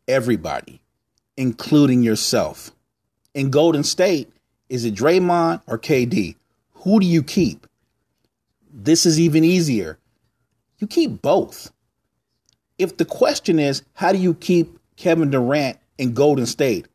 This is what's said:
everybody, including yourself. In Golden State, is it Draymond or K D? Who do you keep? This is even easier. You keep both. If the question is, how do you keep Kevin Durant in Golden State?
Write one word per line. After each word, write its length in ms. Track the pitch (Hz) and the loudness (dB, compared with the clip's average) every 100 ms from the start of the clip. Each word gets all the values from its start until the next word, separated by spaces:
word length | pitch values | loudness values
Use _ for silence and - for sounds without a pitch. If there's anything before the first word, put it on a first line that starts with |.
| - | -2
everybody, 760 | 131 117 101 80 65 - - _ _ _ _ _ - | -2 0 -2 -4 -10 -12 -20 _ _ _ _ _ -6
including 640 | 127 113 - 151 143 123 | -6 -6 0 2 4 4
yourself. 720 | 117 107 - 113 76 - - _ _ _ _ _ _ 139 | 2 0 -2 -2 -2 -8 -20 _ _ _ _ _ _ -6
In 160 | 135 | -2
Golden 320 | 143 165 147 | 2 2 2
State, 500 | - - 190 156 113 _ _ _ - | -2 0 0 -2 -6 _ _ _ -12
is 160 | 123 | -6
it 120 | 117 101 | -6 0
Draymond 640 | 147 185 180 175 165 - - | 2 2 2 0 0 -4 -8
or 100 | 117 | -8
K 300 | - 135 120 | -2 0 0
D? 300 | 180 87 - _ _ _ | -2 -4 -8 _ _ _
Who 280 | _ 185 214 | _ 0 2
do 60 | 185 | 4
you 160 | 165 | 0
keep? 460 | 139 202 135 - _ _ _ _ _ _ _ _ _ _ _ | 0 -2 -2 -4 _ _ _ _ _ _ _ _ _ _ _
This 320 | - 107 165 175 | -6 0 2 4
is 140 | 156 | 2
even 240 | 170 156 | 2 4
easier. 560 | 165 180 156 110 80 - _ _ _ _ _ _ _ - | 4 2 0 -2 -4 -12 _ _ _ _ _ _ _ -12
You 80 | 208 | -6
keep 340 | 339 294 104 | -2 -2 -2
both. 500 | 139 185 - - - _ _ _ _ _ _ _ _ _ _ - | 0 0 -2 -10 -20 _ _ _ _ _ _ _ _ _ _ -6
If 180 | 180 - | -4 -4
the 80 | 156 | -4
question 540 | - 247 285 - 160 | 0 0 0 0 0
is, 240 | 139 135 - | 0 -4 -10
how 180 | - 175 | -4 -2
do 60 | 196 | 0
you 160 | 180 | 0
keep 460 | - - 175 160 - _ - | -2 0 0 0 -8 _ -6
Kevin 340 | 180 165 147 | -2 0 0
Durant 480 | 135 123 147 131 - _ - | 0 0 -2 -4 -8 _ -6
in 160 | 127 117 | -4 2
Golden 320 | 147 139 117 | 2 2 -2
State? 400 | - 135 92 - | -2 -2 -2 -6